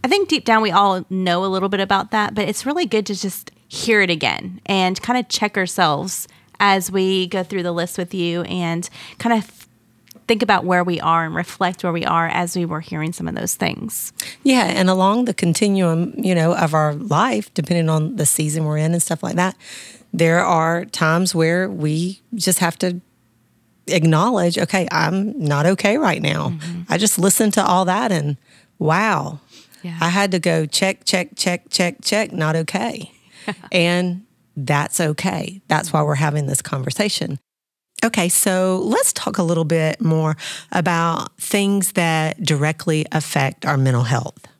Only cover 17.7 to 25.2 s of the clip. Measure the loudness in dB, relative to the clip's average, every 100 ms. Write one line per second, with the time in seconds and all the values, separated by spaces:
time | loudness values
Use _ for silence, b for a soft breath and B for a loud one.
17.7 | 0 2 2 0 0 0 0 0 0 -2
18.7 | 0 0 0 0 -4 -2 0 0 -2 B
19.7 | B B B B 0 4 4 4 2 2
20.7 | 0 -4 -2 2 2 0 2 2 2 -2
21.7 | -2 -2 -2 -4 -8 _ -4 -2 2 0
22.7 | 0 -2 -4 _ _ _ _ _ _ _
23.7 | _ -2 2 4 4 4 2 0 0 0
24.7 | 0 0 0 0 0